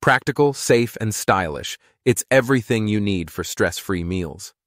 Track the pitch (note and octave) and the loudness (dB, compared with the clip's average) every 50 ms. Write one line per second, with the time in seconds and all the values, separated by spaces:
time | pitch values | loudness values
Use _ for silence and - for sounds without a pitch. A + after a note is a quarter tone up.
0 | - - C3+ B2+ - - C3+ - D3 C#3+ C3+ - - - C3+ A#2 A#2+ A2+ - - | 4 4 2 2 2 -2 0 2 2 2 2 -2 0 2 4 4 4 0 -2 -6
1 | A2+ A2 G2+ - - - A2 F#2+ F#2 E2 D2+ C#2 - - - - _ _ _ _ | -4 -4 -4 -4 0 0 2 2 0 -2 -4 -8 -8 -10 -12 -12 _ _ _ _
2 | _ B2+ A#2+ - - _ B2+ C3+ B2+ A#2 C#3 B2+ A2 - B2 A2+ G#2+ G#2+ G#2 G#2+ | _ 0 0 0 0 _ 2 2 4 4 2 0 2 0 -2 0 0 0 0 0
3 | G#2 G2+ G2+ F#2 E2+ D#2+ - - E2+ - - - G#2+ F2 - - - - G2 F2+ | 0 0 -2 -2 -4 -6 -8 -8 -8 -8 -2 0 0 0 0 -4 -6 -4 -4 -4
4 | E2+ E2+ F2+ F#2 F2+ D#2 C2 F2 - - _ _ _ | -2 -4 -4 -4 -4 -6 -8 -14 -18 -20 _ _ _